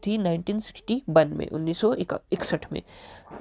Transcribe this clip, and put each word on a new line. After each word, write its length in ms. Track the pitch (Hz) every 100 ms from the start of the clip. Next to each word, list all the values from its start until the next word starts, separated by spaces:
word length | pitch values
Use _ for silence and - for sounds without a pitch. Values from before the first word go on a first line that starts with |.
| 202
थी 120 | 220
नाइनटीन 420 | 185 170 175 214
सिक्सटी 440 | - - - 247 -
वन 180 | 160 151
में, 220 | 156 151
उन्नीस 280 | 156 160 170
सौ 160 | 220 254 180 - -
इकसठ 420 | - - - -
में। 80 | - - - - - - -